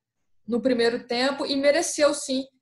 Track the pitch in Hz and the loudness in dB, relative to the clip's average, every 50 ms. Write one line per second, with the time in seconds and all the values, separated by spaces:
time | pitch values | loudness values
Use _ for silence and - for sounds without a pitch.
0 | _ _ _ _ _ _ _ _ _ 208 233 240 202 269 254 233 233 233 233 - | _ _ _ _ _ _ _ _ _ -4 -4 0 0 0 2 2 2 0 0 -2
1 | - - 240 240 254 277 262 269 294 - 277 269 277 285 285 320 330 - - - | -6 -6 -4 -2 0 0 -2 -2 -4 -4 -2 0 2 2 4 2 0 -2 0 2
2 | 294 285 294 - - - 262 262 269 - _ _ | 2 2 2 0 -6 -4 -4 -4 -6 -8 _ _